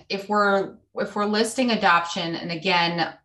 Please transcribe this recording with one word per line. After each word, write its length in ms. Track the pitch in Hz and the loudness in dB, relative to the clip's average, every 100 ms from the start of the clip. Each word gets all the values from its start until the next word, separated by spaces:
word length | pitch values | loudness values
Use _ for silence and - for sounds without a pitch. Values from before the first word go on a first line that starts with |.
| - | -8
if 200 | 196 196 | -8 -2
we're, 480 | 208 202 196 190 - _ - | 2 4 2 0 -8 _ -6
if 200 | 202 208 | -6 -2
we're 100 | 208 | 0
listing 460 | 208 226 - 247 | 0 0 0 0
adoption, 600 | 220 196 - - 190 165 165 | 2 4 4 2 -4 -4 -6
and 160 | 175 | -6
again, 600 | 165 185 175 170 170 - - | -4 0 2 2 0 -4 -6